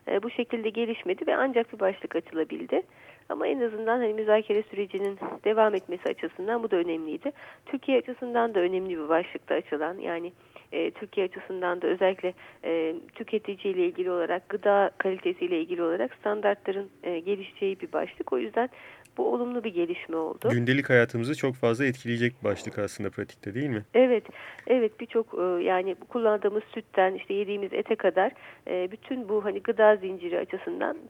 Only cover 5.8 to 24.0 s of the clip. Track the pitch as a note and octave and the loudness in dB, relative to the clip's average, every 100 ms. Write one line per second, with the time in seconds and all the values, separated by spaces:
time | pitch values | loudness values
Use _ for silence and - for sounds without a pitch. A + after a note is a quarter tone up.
5.8 | - F3+ C#3+ - D#3+ - G3 A#3 A3+ F3+ | -4 -6 -4 -4 -6 -6 -4 -2 0 0
6.8 | F3 E3 D#3 - C#4+ - - - - C4+ | 0 -2 -4 -6 -6 -8 -14 -20 -10 -6
7.8 | - B3+ B3 B3 B3 A#3 A#3 G3+ F3+ F#3 | 0 0 0 -6 -2 0 2 2 2 2
8.8 | F#3+ E3+ D3+ D#3+ F3+ - - D3 - D3 | -2 -4 0 2 0 -6 -2 -2 -2 -4
9.8 | D#3 F#3+ - E3 F3 - _ - - D#3+ | -4 -4 -6 -6 -8 -12 _ -20 -8 -4
10.8 | E3 - G#3 - F#3 F#3+ - F#3 F3+ F3 | -2 -4 -6 -2 -2 -4 -8 -4 -2 0
11.8 | E3 F3+ F#3+ F#3+ F3+ - - - - E3 | 0 2 2 2 -4 -6 -12 -10 -4 0
12.8 | D#3+ E3 - - A3+ G#3+ G3+ G3 G3 F#3 | -2 -4 -10 -12 -4 -4 -2 -4 -2 2
13.8 | F3 F3 F#3 F3 E3 F3 - G3+ G3+ G3+ | 0 0 -2 0 0 -2 -4 0 4 6
14.8 | G3 - F#3+ F#3+ F3 F#3 F3+ E3+ D#3+ E3 | 4 2 -2 0 -2 -2 0 0 0 0
15.8 | E3+ F3+ C4 - G#3+ G#3 G3+ G3+ - F#3+ | 0 0 -2 -4 -2 2 2 2 -2 -4
16.8 | G3 - E3+ E3+ F3 G3+ F#3+ - G3 F#3+ | -6 -8 -6 -4 -2 -4 -4 -4 -2 -2
17.8 | E3 D#3 E3 - - B3+ A3+ A3+ B3+ - | -4 -4 -4 -6 -2 -2 0 0 -2 -4
18.8 | - - - - A3 A#3+ B3 B3 A3 F3 | -20 -20 -12 -2 0 2 0 -2 -2 -2
19.8 | E3+ F3 - D#3+ D#3+ - A#3 A#2+ A#2+ C3+ | -2 -4 -4 -4 -4 -2 0 2 4 2
20.8 | C3 B2 A#2 A#2 A#2+ D3+ C3+ C3 A#2 A#2 | 6 6 6 2 -2 0 -2 2 2 2
21.8 | C#3 B2+ A#2 A#2 A#2+ B2+ G#2+ G2 G#2 - | 0 0 -2 0 0 0 -2 -2 -4 -4
22.8 | G2+ - G2 - G2 - G2+ A2 D3 G#2+ | -4 -4 -6 -6 -8 -10 -8 -4 -2 -2
23.8 | - B3+ | 2 6